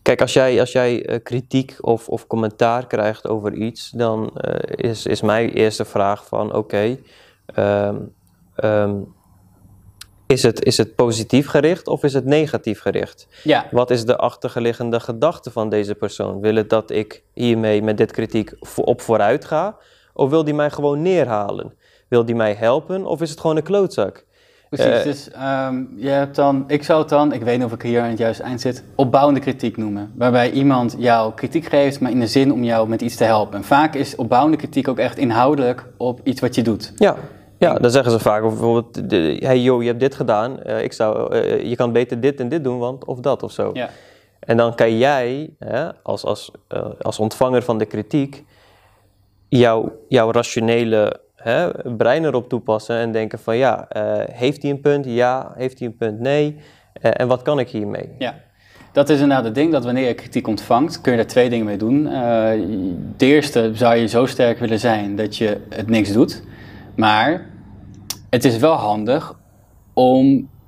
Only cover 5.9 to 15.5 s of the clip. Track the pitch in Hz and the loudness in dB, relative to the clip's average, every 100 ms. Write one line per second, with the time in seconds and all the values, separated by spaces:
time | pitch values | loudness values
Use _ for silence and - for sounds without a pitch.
5.9 | 107 98 104 - 107 107 - 107 104 107 | 0 0 -2 -4 -6 -2 -4 -2 -2 -2
6.9 | 131 _ _ _ _ - - 101 101 101 | -4 _ _ _ _ -8 -2 0 2 0
7.9 | 104 104 _ _ _ _ - 110 107 104 | -4 -10 _ _ _ _ -4 0 0 0
8.9 | 101 95 _ _ _ _ _ - - - | -4 -8 _ _ _ _ _ -20 -20 -20
9.9 | _ - _ _ 131 120 - - 120 110 | _ -20 _ _ 2 2 2 0 0 -2
10.9 | - 120 113 110 123 147 151 151 - - | 2 0 0 0 0 2 2 2 0 -4
11.9 | 127 147 131 127 151 151 110 - 101 101 | -2 0 -2 0 0 0 -4 -6 -4 -4
12.9 | 92 98 - - - 302 127 - 120 123 | -4 -6 -12 -20 -8 0 0 2 0 2
13.9 | 123 113 120 120 - 127 127 117 113 120 | 0 2 0 0 -4 -8 -2 -2 -2 -4
14.9 | 117 - 113 151 170 131 | -4 -4 -2 -2 -2 -10